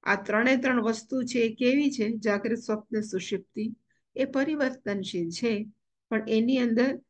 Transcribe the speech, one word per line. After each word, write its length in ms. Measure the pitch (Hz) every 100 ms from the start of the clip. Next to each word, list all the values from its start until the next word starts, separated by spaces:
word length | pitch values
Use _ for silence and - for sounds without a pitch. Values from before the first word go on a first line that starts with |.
આ 140 | - 196
ત્રણે 400 | 202 214 240 262
ત્રણ 260 | 277 247
વસ્તુ 400 | 220 220 - 262
છે 160 | 247 247
એ 160 | 226
કેવી 360 | 226 247 277 285
છે? 160 | 277 214 220
જાગ્રત, 400 | 214 202 220 233
સ્વપ્ન, 420 | - 214 - 220
સુષુપ્તિ 760 | 214 185 - 190 - - 220 - _ _ _ -
એ 80 |
પરિવર્તનશીલ 1040 | 269 269 277 302 262 254 208 202 190 180 170
છે, 360 | 170 240 208 214 - _ _ _
પણ 200 | 220 214
એની 300 | 220 233 262
અંદર 400 | 240 226 254 - _